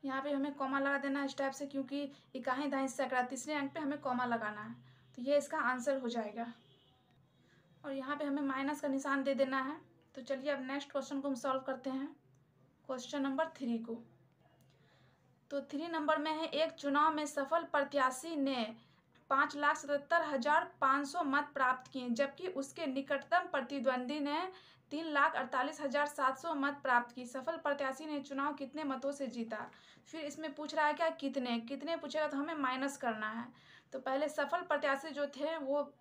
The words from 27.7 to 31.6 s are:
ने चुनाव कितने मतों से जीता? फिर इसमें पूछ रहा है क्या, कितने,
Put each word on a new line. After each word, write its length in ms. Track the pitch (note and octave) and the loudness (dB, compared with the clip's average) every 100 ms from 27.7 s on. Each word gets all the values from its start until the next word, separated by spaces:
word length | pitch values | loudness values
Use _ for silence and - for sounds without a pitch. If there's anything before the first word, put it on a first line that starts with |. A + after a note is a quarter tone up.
| C#4 C4+ C4+ D#4 | 0 0 -2 -4
ने 140 | D4 | -6
चुनाव 340 | C#4 C#4 C#4 | -4 -2 -2
कितने 300 | C#4 C4+ D4 | -2 -6 -4
मतों 280 | D4+ B3+ C4+ | -4 -2 -2
से 140 | C#4 C4 | -2 -4
जीता? 420 | A#3+ A3+ G#3+ A#3 - - - - | -4 -6 -6 -8 -14 -20 -20 -14
फिर 140 | D#4+ | -8
इसमें 320 | D4 D4 D#4 | -8 -6 -8
पूछ 200 | D4 D4+ | -8 -4
रहा 120 | D#4+ D4+ | 2 2
है 80 | |
क्या, 140 | D4+ E4 | 4 0
कितने, 480 | D#4+ C#4 C4+ B3 A#3 | 0 -2 -2 0 -2